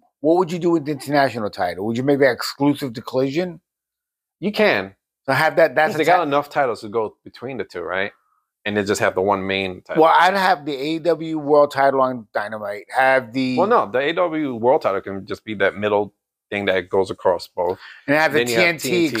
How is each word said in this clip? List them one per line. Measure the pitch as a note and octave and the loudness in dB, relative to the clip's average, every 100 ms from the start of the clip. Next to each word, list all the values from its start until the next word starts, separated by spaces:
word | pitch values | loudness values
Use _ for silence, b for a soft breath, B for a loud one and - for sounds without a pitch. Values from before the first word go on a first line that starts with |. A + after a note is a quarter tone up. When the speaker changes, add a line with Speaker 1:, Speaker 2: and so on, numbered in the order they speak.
| _ _ | _ _
Speaker 1:
what | D3 F3 | 2 2
would | E3+ | 0
you | F3 | -2
do | E3+ | 0
with | E3 C#3+ | 0 -2
the | |
international | C#3+ C3+ C#3+ C3+ A#2 G#2 | -8 -2 2 2 0 -6
title? | - F2+ F2 G#2+ | -4 -4 -4 -4
Would | A#2 | -2
you | |
make | C#3 C#3 | 0 4
that | C#3 | 4
exclusive | A2+ - - C#3+ C#3 C3+ | 2 -6 0 0 0 -6
to | A#2 | -10
Collision? | - C3 C3+ D3+ F3+ D#3+ _ _ _ _ _ _ _ _ | -4 -2 -2 -2 -6 -10 _ _ _ _ _ _ _ _
Speaker 2:
You | G3 | -6
can. | G#3 G#3 G#2+ F#2+ - _ _ - | 0 2 2 -4 -12 _ _ -2
Speaker 1:
So | |
have | C3+ D#3 D3 | 0 2 4
that, | D#3 | 2
that's | C3 D#3 | 4 0
Speaker 2:
'Cause | D#3 | 2
Speaker 1:
a | |
Speaker 2:
they | D#3 | 4
got | F3+ | 4
Speaker 1:
ti- | D3 | 2
Speaker 2:
enough | C#3+ C#3+ | 0 0
titles | D#3 C3 G2+ | -2 -2 -2
to | A2 | -6
go | A2+ G#2 - | -4 -4 -8
between | G2 - B2 B2 | -20 -14 -10 -8
the | F#2 | -8
two, | F2+ | -8
right? | E2+ F#2 G2+ - _ _ _ _ G#2 | -4 -4 -4 -8 _ _ _ _ -4
And | G#2 | -2
they | |
just | G2 F#2+ | 0 0
have | G2+ F2+ | 0 0
the | |
one | G2 G2 F#2+ | 0 0 -2
main | F#2+ F#2+ F#2 | -2 -4 -8
title. | - - | -4 2
Speaker 1:
Well, | D#3+ | 4
I'd | D#3 F3+ | 6 4
have | G3 F#3 E3+ C#3+ | 2 0 0 -4
the | C3 | -6
A | D3+ D#3+ | -6 -2
E | |
W | E3 D#3+ D#3+ D#3 | -2 -2 -4 -6
World | C#3+ D3 C#3+ | 2 4 4
title | C3+ C#3 C3+ | 4 2 4
on | B2+ B2 G#2 | 0 -2 -6
Dynamite. | A2+ G#2 A2 G#2 G#2 - | -6 -6 -8 -8 -10 -4
Have | B2 C3 C3 A2+ | 2 4 4 0
the | C3 C3 C3 | -2 0 0
Speaker 2:
Well, | G3+ | 2
no, | A#3 G2+ | 2 2
the | B2 | -2
A | C#3+ | -2
E | |
W | F3 F3 D#3 C#3+ A#2 | 0 -2 -2 -4 0
World | A#2+ D3 | 2 2
title | G#2+ G2 | 2 -2
can | G2+ G2 G2+ | -4 -10 -10
just | F#2+ G#2+ | -10 -10
be | G2+ | 0
that | A#2 E2+ | 0 0
middle | G#2 G#2 G#2 - _ _ _ | 0 0 0 -8 _ _ _
thing | G2+ G2 | -4 0
that | F#2+ F2+ | -2 0
goes | G2 F#2 | -2 -2
across | - F#2+ E2+ - | 0 0 0 -4
both. | F#2+ F2+ F#2+ B B - | -4 -4 -4 B B -2
Speaker 1:
And | D3+ | 0
have | D#3+ | 2
the | C#3+ | 0
Speaker 2:
Then | A#2+ | 0
you | A2+ | 2
have | |
Speaker 1:
T | E3+ | 0
N | D#3 | 0
T | C3 | -2
Speaker 2:
T | E3+ D#3 | 0 0
N | |
T. | A#2 | -2